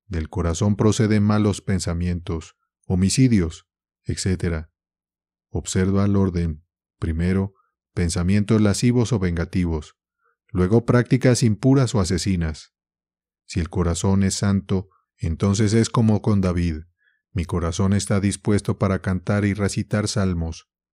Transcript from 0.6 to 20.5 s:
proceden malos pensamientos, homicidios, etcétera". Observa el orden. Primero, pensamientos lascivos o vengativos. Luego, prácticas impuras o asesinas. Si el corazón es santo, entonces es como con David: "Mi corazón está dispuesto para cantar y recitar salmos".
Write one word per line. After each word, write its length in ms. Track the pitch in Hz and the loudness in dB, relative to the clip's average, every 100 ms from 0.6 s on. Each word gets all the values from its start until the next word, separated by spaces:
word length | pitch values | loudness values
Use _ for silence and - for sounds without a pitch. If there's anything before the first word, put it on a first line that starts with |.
| 104 101 | 0 2
proceden 460 | 107 101 107 107 | 2 2 2 2
malos 400 | 104 107 107 95 | 2 2 2 -2
pensamientos, 920 | - 95 95 85 87 87 87 82 - _ _ _ - | -2 -4 -2 -4 -4 -4 -6 -8 -10 _ _ _ -4
homicidios, 800 | 92 95 - 131 110 82 - _ _ _ _ | 0 2 2 4 4 0 -4 _ _ _ _
etcétera". 680 | - 87 101 90 90 80 78 _ _ _ _ _ _ _ _ | -8 -6 -4 -2 -2 -4 -8 _ _ _ _ _ _ _ _
Observa 560 | - - 98 95 98 101 | -8 -4 -2 0 2 2
el 100 | 101 | 2
orden. 500 | 95 87 85 78 _ _ _ _ | 0 0 -4 -6 _ _ _ _
Primero, 560 | 82 80 87 95 98 - _ _ _ | -6 -2 0 0 -2 -8 _ _ _
pensamientos 640 | - 87 90 87 104 98 113 | -4 -2 0 0 0 2 4
lascivos 540 | 104 98 123 123 113 | 4 2 2 2 0
o 60 | 113 | 0
vengativos. 800 | 92 85 82 95 87 78 - _ _ _ _ _ _ | -2 -2 -4 -2 -2 -4 -8 _ _ _ _ _ _
Luego, 360 | 90 90 117 | -2 2 2
prácticas 600 | - 120 120 127 131 120 | 4 2 2 2 4 4
impuras 500 | 117 104 131 139 123 | 2 2 2 2 2
o 80 | 110 | 0
asesinas. 720 | 87 92 - 92 82 78 - _ _ _ _ _ _ _ - | 0 -2 -2 -2 -2 -6 -16 _ _ _ _ _ _ _ -8
Si 140 | - | -6
el 100 | 82 | -4
corazón 540 | - 87 85 101 98 | -2 0 0 0 2
es 100 | 95 | 0
santo, 560 | - 104 98 90 95 98 _ _ _ | 0 -2 -2 -2 -4 -6 _ _ _
entonces 580 | 90 80 101 98 107 | -6 -2 0 2 2
es 180 | 113 113 | 2 0
como 320 | - 110 104 | 2 2 2
con 180 | - 101 | 2 0
David: 360 | 92 87 85 78 82 _ _ _ _ | 0 0 -2 -2 -10 _ _ _ _
"Mi 140 | - 82 | -8 -4
corazón 480 | 90 85 80 98 | -4 -4 -2 0
está 260 | 101 - 101 | 0 0 0
dispuesto 600 | 98 95 - 101 - 104 | 0 -2 0 0 -2 -2
para 240 | 101 95 | 0 0
cantar 420 | - 92 - 104 101 | -2 -4 -2 0 0
y 80 | |
recitar 540 | 98 98 - 98 104 104 | 0 -2 -2 -4 -4 -2
salmos". 640 | - 95 87 82 | -2 -2 -2 -4